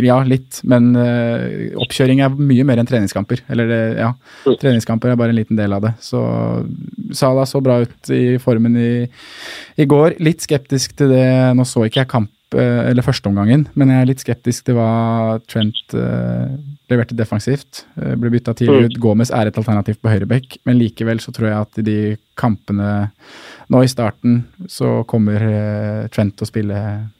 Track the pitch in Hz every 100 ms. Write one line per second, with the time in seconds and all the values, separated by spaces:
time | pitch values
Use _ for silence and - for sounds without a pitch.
0 | 123 127 131 131 - - 127 123 120 123
1 | 120 120 117 117 123 101 113 - 127 -
2 | 131 135 135 139 143 123 139 117 120 120
3 | 98 101 110 120 - 117 117 113 113 113
4 | 113 127 _ - 135 113 135 117 - 113
5 | 123 120 117 117 107 110 101 101 110 113
6 | - 123 117 113 113 117 117 - - -
7 | - - 131 131 135 143 131 120 117 -
8 | - 127 123 127 127 113 117 120 117 120
9 | 123 - - - - - - - 143 143
10 | 165 - 160 156 - 143 - 135 - -
11 | 139 127 127 131 131 127 127 123 110 135
12 | 131 123 104 _ - 127 123 120 123 123
13 | 135 - 101 101 101 147 139 143 135 131
14 | 127 131 - 117 120 - - 117 113 113
15 | 113 117 113 110 - 113 107 - - 123
16 | 120 120 120 120 123 139 143 147 - 123
17 | 113 117 110 110 - 139 - - - -
18 | 135 120 120 120 120 113 123 135 117 120
19 | 113 107 117 120 107 113 110 104 101 104
20 | 113 101 98 127 127 - 127 123 113 -
21 | 113 117 - 120 107 107 107 110 107 107
22 | 107 107 _ - 120 101 - 101 101 101
23 | 101 - - - - - - 131 131 127
24 | 107 - 120 120 117 - 180 - 127 117
25 | 113 117 104 104 110 104 107 104 107 107
26 | 110 - 101 - 107 110 104 101 104 104
27 | 107